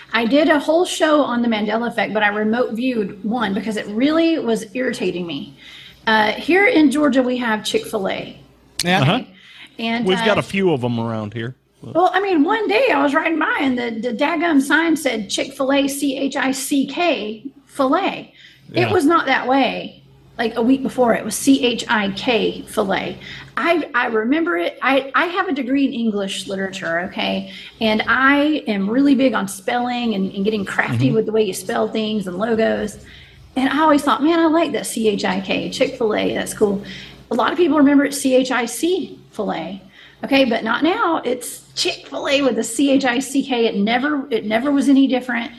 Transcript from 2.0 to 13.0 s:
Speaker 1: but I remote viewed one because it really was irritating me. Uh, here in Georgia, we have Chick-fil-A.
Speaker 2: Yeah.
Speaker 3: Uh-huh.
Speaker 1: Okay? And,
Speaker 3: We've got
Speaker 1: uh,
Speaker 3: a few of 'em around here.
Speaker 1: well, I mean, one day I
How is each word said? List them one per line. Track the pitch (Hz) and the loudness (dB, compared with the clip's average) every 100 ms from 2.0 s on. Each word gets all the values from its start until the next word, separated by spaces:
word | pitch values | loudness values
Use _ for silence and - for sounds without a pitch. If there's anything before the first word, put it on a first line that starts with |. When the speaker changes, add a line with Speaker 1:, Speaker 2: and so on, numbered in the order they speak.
| 190 | -2
Speaker 1:
but | 208 | 2
I | 208 | 0
remote | 208 214 233 247 | 2 0 0 -2
viewed | 220 262 233 196 - | -2 -2 -2 -4 -6
one | 208 240 208 | -4 -2 -2
because | 196 208 208 | -2 -4 -6
it | - | -4
really | 208 277 320 330 320 | 0 2 2 2 0
was | 233 220 - | 0 -2 -4
irritating | 254 254 - 185 175 170 | -6 -4 -2 -4 -4 -6
me. | 143 - - - - - - 226 | -8 -12 -18 -20 -20 -20 -6 0
Uh, | 220 214 | 2 2
here | - - 359 415 | -2 0 2 4
in | 311 302 | 4 4
Georgia, | 285 294 254 | 4 2 2
we | 247 247 | 0 -2
have | 240 214 | -2 -2
Chick-fil-A. | - 220 - 220 190 - - - - _ _ - | -2 -4 -2 -6 -4 -6 -8 -16 -20 _ _ -6
Speaker 2:
Yeah. | 170 185 | 0 2
Speaker 3:
Uh-huh. | 135 247 | 4 2
Speaker 1:
Okay? | - - - - - - | -4 -18 -20 -20 -20 -8
And, | 226 233 185 | -4 -2 0
Speaker 3:
We've | 190 | 2
got | 226 196 | 2 0
Speaker 1:
uh, | |
Speaker 3:
a | |
few | 139 196 185 | 0 0 2
of | 143 | 2
'em | 123 117 | 0 -2
around | 113 110 104 | -2 -4 -6
here. | 113 117 - _ _ | -8 -10 -12 _ _
Speaker 1:
well, | - 320 359 | -6 0 2
I | 370 | 2
mean, | 403 339 | 0 2
one | 320 440 403 | 2 0 0
day | 427 523 | 2 2
I | 294 | 2